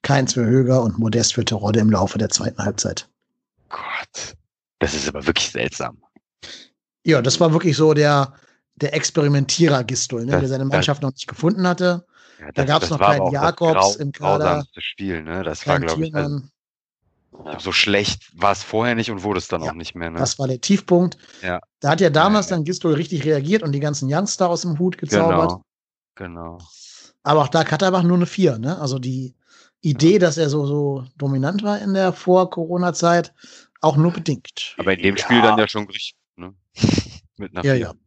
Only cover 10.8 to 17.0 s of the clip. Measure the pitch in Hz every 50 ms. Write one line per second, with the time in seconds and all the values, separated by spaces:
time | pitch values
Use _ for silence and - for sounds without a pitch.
10.8 | 90 - 143 147 147 135 - - - - 113 - - 170 220 196 180 180 175 -
11.8 | 180 180 175 175 _ _ _ _ _ _ _ _ 156 147 - - 139 131 147 165
12.8 | - 170 165 139 92 104 104 143 95 90 143 139 147 170 165 - 175 165 160 95
13.8 | 95 98 - - 147 143 - - - 95 98 98 101 92 87 85 69 _ _ -
14.8 | - - - - 101 95 90 80 78 80 82 92 92 82 76 - - 147 - -
15.8 | - 82 82 156 160 160 156 - - 147 147 139 135 139 _ _ _ _ _ _
16.8 | _ _ _ _